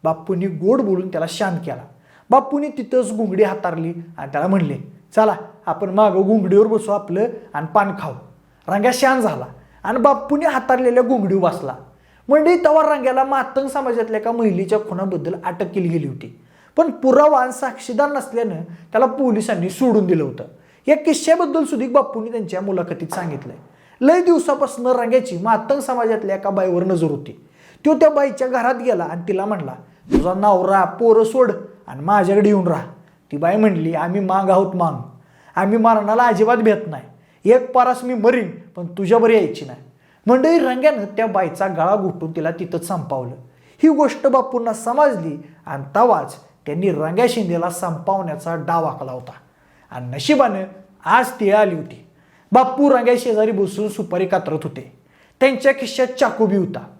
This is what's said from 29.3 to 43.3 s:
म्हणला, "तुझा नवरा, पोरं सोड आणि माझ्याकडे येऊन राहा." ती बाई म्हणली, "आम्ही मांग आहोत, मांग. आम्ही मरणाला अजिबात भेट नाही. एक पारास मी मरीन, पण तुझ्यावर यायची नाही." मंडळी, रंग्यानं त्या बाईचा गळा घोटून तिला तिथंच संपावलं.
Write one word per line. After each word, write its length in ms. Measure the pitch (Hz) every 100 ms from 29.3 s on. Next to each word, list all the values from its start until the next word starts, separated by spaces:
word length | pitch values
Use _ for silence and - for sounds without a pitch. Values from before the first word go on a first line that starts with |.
| 190
म्हणला, 280 | 202 202 139 127 - _ -
"तुझा 220 | - 160
नवरा, 500 | 185 208 190 180 196
पोरं 400 | 180 - 233 220
सोड 280 | 220 262 247 - - - -
आणि 140 | 135
माझ्याकडे 480 | 156 208 180 202 202
येऊन 200 | 202 175
राहा." 160 | 156 175 - _ _ _
ती 40 | 143
बाई 200 | 165 208
म्हणली, 380 | 214 175 160
"आम्ही 260 | 165 170 190
मांग 300 | 190 190 190
आहोत, 260 | 190 190 185
मांग. 200 | 165 135 - - _ _ _ -
आम्ही 220 | 196 226
मरणाला 440 | 226 220 208 226
अजिबात 340 | 240 196 214 240
भेट 320 | 220 208 214
नाही. 140 | 151 - _ _ _ 196
एक 200 | 247 254
पारास 320 | 254 247 247
मी 100 | 247
मरीन, 360 | 247 214 254 196 - - -
पण 100 | 175
तुझ्यावर 440 | 185 190 233 233
यायची 340 | 226 185 -
नाही." 140 | 135 123 - _ _ _ -
मंडळी, 320 | 254 311 339
रंग्यानं 460 | 262 247 294 262
त्या 220 | 202 - 226
बाईचा 400 | 190 175 139 196
गळा 300 | 165 165 208
घोटून 360 | 185 175 160
तिला 180 | 165 156
तिथंच 380 | 170 175 170 170
संपावलं. 460 | 185 135 135 123